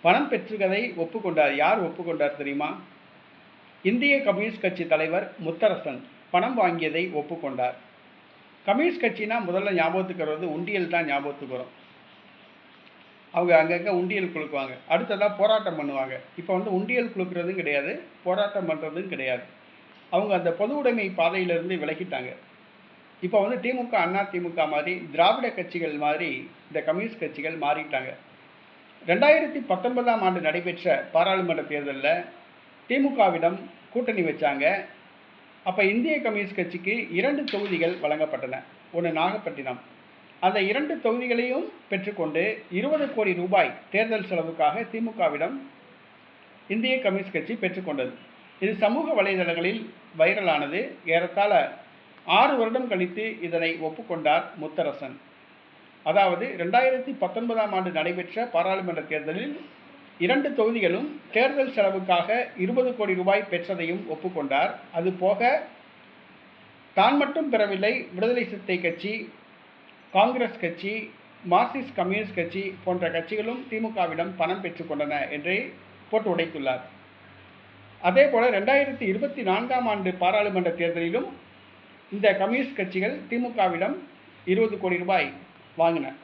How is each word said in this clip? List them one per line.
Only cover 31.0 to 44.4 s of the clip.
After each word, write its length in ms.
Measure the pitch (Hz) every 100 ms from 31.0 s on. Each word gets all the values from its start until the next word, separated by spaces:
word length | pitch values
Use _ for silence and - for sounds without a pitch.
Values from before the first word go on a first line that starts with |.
| -
பாராளுமன்ற 500 | 160 185 190 180 156 143
தேர்தல்ல 400 | 147 139 135 143 170 170 - - - - - -
தி 80 | 262
மு 80 | 277 247
கவிடம் 400 | 196 165 170 190 - - -
கூட்டணி 280 | 233 240 - 165
வச்சாங்க. 360 | 147 151 135 151 196 - - - - - - - - 185
அப்ப 140 | 185
இந்திய 300 | 196 220 320 302 240
கம்யூனிஸ்ட் 320 | 208 190 190
கட்சிக்கு 340 | 175 175 190 226 - 170
இரண்டு 260 | 254 294 269
தொகுதிகள் 420 | 196 202 170 165 170
வழங்கப்பட்டன. 580 | 151 151 156 135 127 131 - - - 170
ஒண்ணு 140 | 170 156
நாகப்பட்டினம். 640 | 175 208 175 - 131 127 - - - - - - 185
அந்த 160 | 202 196
இரண்டு 260 | 247 302 320
தொகுதிகளையும் 600 | 226 240 247 240 247 269 - - -
பெற்றுக்கொண்டு 560 | 190 202 202 156 151 202 220 - 180
இருபது 300 | 269 302 277 226
கோடி 160 | 202 175
ரூபாய் 340 | 180 196 139 - -
தேர்தல் 340 | 196 220 220 185
செலவுக்காக 560 | 175